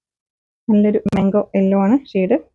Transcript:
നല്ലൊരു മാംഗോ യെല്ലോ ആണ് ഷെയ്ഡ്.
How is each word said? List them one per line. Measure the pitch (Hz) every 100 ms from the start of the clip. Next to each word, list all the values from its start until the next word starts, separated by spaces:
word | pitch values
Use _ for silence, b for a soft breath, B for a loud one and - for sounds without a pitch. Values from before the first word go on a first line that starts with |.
| _ _ _ _ _ _ -
നല്ലൊരു | 208 208 214 -
മാംഗോ | 185 190 202 -
യെല്ലോ | 196 190 196
ആണ് | 196 277 -
ഷെയ്ഡ്. | 190 185 285 -